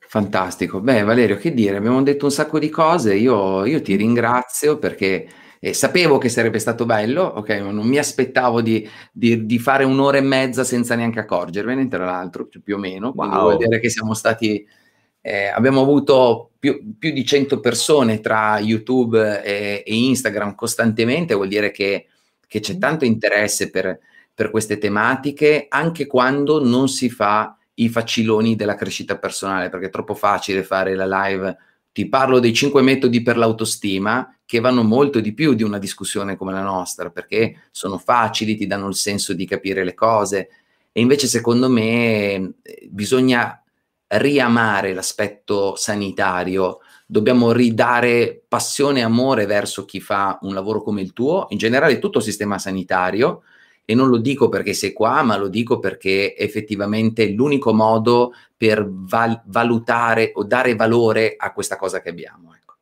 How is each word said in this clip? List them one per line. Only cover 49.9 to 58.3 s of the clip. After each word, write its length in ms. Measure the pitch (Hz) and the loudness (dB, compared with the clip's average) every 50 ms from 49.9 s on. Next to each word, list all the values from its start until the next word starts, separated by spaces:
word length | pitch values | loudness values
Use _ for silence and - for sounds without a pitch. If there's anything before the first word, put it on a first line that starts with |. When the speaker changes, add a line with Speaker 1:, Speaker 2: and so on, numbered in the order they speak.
| - 95 | -12 -14
Speaker 1:
fa 380 | - - 104 98 98 98 95 - - | -6 -4 -2 0 0 -2 -4 -6 -8
un 120 | 98 98 | -6 -6
lavoro 260 | 95 95 104 110 104 | -6 -4 -2 -4 -4
come 200 | - - 107 104 | -4 -4 -4 -4
il 120 | 95 92 - | -6 -8 -6
tuo, 340 | - 117 139 170 196 - - | -4 -2 0 0 -2 -2 -4
in 100 | 107 101 | -6 -2
generale 400 | 101 113 117 175 - 160 127 - | 0 2 2 2 4 2 2 2
tutto 200 | - 143 - 123 | -2 -2 -2 -2
il 60 | 107 | -2
sistema 320 | 110 98 - 107 104 101 92 | -2 -6 -4 -4 -4 -4 -6
sanitario, 840 | - 98 95 95 90 - 98 92 90 92 92 101 127 160 180 - _ _ _ _ _ _ _ _ _ | -6 -6 -6 -6 -4 -2 0 0 0 0 0 0 0 0 0 -4 _ _ _ _ _ _ _ _ _
e 80 | - 110 | 0 2
non 140 | 123 131 135 | 2 4 4
lo 80 | 123 | 2
dico 320 | 117 113 135 139 131 123 101 | 2 2 -2 0 2 2 2
perché 240 | - 98 95 101 95 | 2 0 -2 -4 -4
sei 220 | - - 98 - | -4 -4 -6 -4
qua, 280 | - 107 113 127 147 156 | -2 -2 0 0 0 0
ma 140 | 117 107 | 0 0
lo 120 | 98 98 98 | -2 -2 -4
dico 300 | 90 107 120 117 131 104 | -2 -4 -2 -2 -2 -2
perché 560 | - 98 - - - 95 95 98 101 - - - | -2 -6 -6 -4 -4 -2 0 0 0 -2 -2 -4
effettivamente 840 | 107 101 - 110 104 - 107 98 101 101 107 110 110 110 110 113 113 | -6 -4 -4 -6 -6 -6 -6 -4 -2 -2 -2 0 0 -2 0 0 0
è 40 | 101 | 0
l'unico 460 | 98 104 127 151 143 135 - 120 110 | 2 0 0 0 0 0 2 2 2
modo 580 | 110 110 110 113 113 110 120 120 120 123 123 | 4 4 4 4 2 4 4 4 4 2 0